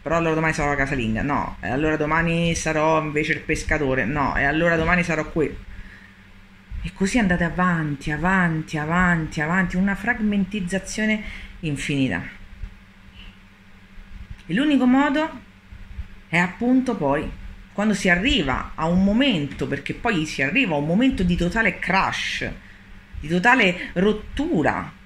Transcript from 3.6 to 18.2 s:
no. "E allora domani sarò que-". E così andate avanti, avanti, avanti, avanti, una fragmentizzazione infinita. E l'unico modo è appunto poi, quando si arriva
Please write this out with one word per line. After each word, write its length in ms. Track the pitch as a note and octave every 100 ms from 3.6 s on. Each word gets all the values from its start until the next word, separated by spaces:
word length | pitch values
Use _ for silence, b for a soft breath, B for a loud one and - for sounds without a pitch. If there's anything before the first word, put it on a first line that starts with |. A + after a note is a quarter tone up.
| - D3+ C3+ C3
no. 320 | A2 D3 C3 C#2+
"E 80 |
allora 320 | C#3 D#3 E3+ E3
domani 260 | D#3+ F3
sarò 220 | E3+ D#3 D3+
que-". 260 | E3+ C#3+ - - B B B B B B - - - - -
E 100 | E3
così 240 | - F#3+ B3
andate 260 | G3 F3
avanti, 680 | E3+ D#3 F3+ E3+ D#3 C#3 -
avanti, 680 | D3 F3 F#3+ F3 D#3 D#3 D#3
avanti, 640 | D3+ F3 F3+ E3+ D#3 -
avanti, 340 | D3+ F#3 F3+ F3+
una 180 | G3
fragmentizzazione 1300 | G3 A#3 A#3 G#3+ G#3 F#3+ G#3+ F3 F#3+ - - G#3+ G#3+ B B B B
infinita. 640 | D#3+ C#3 - C#3 C3 F2 - - - - - - - - - - - - - - - - - - - - - - -
E 80 |
l'unico 320 | F#3 D4+ C4+ B3
modo 540 | C4 D4 C#4+ D#4 C#4+ - - - - - - - - -
è 100 | E3
appunto 580 | F3+ - A#3+ C4 B3+ G3+
poi, 340 | C#3+ D3 - - - - -
quando 180 | - G#3+
si 160 | F#3+ F#3+
arriva 640 | F3